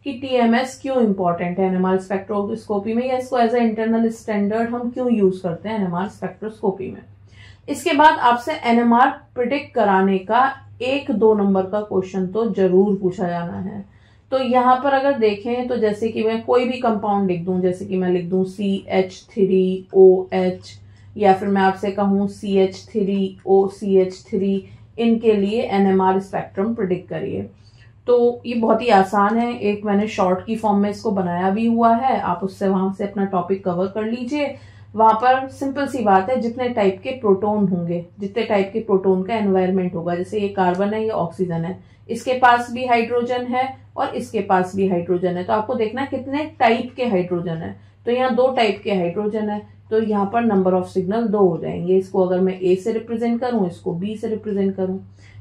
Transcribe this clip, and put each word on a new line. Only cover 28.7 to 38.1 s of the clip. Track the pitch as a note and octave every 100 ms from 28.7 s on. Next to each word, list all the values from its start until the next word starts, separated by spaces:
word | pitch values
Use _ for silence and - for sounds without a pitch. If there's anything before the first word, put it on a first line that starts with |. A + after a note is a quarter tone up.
| A3
ही | A#3+
आसान | G3+ F#3+ G#3 G3+ A3+
है, | A#3+ A#3+
एक | G3+ G#3
मैंने | G#3 G3+ G#3+
short | - F#3 F#3 -
की | A3+
form | A3 G3+
में | G3+
इसको | G3+ A3+
बनाया | G3 F3+ F3 F#3+
भी | G3+ A3+
हुआ | A#3 A#3
है, | A#3 C4 A3+
आप | - F3
उससे | G3 - G3
वहां | F#3+ F#3+
से | F#3+
अपना | G3+ G3+
topic | G3 F#3+ F3 F#3+
cover | F#3+ F3 F#3+
कर | G#3+
लीजिए। | A3 B3 B3 D4 C#4 - - - -
वहां | G#3 A3
पर | G#3+ B3 C4 C4+
simple | - C#4 C#4 C4+
सी | C4+
बात | G#3+ F#3+ F#3+
है, | B3+
जितने | A#3 A#3+ B3
type | A#3+ G3 F#3
के | C4
प्रोटॉन | B3+ G#3+ F#3+ G#3 G#3 G3
होंगे, | F3+ E3+ F3 E3+